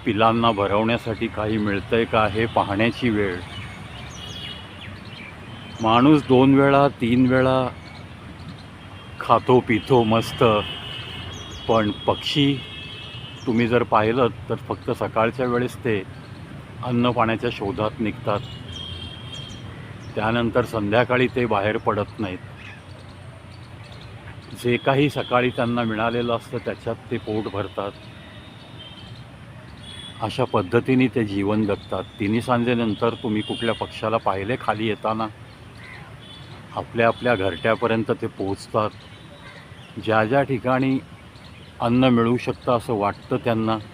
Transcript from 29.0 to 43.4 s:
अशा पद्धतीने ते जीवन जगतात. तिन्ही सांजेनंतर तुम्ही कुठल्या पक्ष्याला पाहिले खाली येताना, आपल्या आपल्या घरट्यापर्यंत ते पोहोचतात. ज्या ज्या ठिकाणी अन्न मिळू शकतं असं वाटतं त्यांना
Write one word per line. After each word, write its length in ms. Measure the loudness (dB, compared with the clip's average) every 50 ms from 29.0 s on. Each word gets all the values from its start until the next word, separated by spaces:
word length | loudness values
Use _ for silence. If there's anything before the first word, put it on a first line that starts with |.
| -16 -16 -16 -16 -16 -18 -18 -18 -18 -18 -18 -18 -18 -16 -18 -16 -16 -16 -16 -14 -14 -14 -10 -8
अशा 220 | -6 -6 0 0 0
पद्धतीने 640 | 2 2 0 2 4 2 2 4 4 4 4 4 4 4
ते 100 | 0 0
जीवन 400 | 0 0 0 2 2 2 2 2
जगतात. 400 | 2 0 -2 -2 -6 -6 -6 -6 -8 -6 -4
तिन्ही 200 | 0 0 0 0
सांजेनंतर 720 | 2 2 2 2 4 2 2 2 2 0 0 2 0 0 0 0
तुम्ही 200 | -2 -2 -2 -2
कुठल्या 320 | -2 -4 -4 -2 0 -2 0
पक्ष्याला 420 | -2 -4 -8 -6 -4 -2 0 0
पाहिले 400 | 2 0 0 -2 0 -2 -2 -4 -2
खाली 260 | -2 -2 -2 0 0 -2
येताना, 380 | -2 0 -2 -2 -2 -2 -4 -6 -6 -14 -18 -20 -20 -20 -20 -20 -18 -18 -18 -16 -16 -16 -16 -18 -18 -18 -18 -18 -18 -18 -18 -18 -18 -18 -18 -8 -8
आपल्या 320 | -8 -8 -4 0 4 4
आपल्या 280 | 4 4 2 2 2 2
घरट्यापर्यंत 760 | 2 2 -2 -2 0 2 2 2 2 2 2 2 2 2 0 -2 -2
ते 40 | -2 -8
पोहोचतात. 640 | -4 -4 -4 -4 -4 -6 -8 -2 0 0 0 0 -4 -10 -18 -20 -20 -18 -18 -20 -20 -18 -18 -18 -18 -18 -18 -18 -20 -20 -20 -14 -14 -8 -2
ज्या 200 | 2 4 4 4
ज्या 180 | 4 4 2
ठिकाणी 560 | 2 2 -2 -2 0 2 2 2 2 2 2 0 -2 -6 -20 -20 -20 -20 -20 -20 -20 -20 -20 -20 -20 -20 -8 -2
अन्न 240 | 0 2 4 6 6
मिळू 320 | 6 6 6 4 4 2
शकतं 400 | 0 0 -4 -6 -2 0 2 2
असं 180 | 2 2 -2 -2
वाटतं 420 | 0 0 0 -2 -4 -4 -4 -4
त्यांना 400 | 0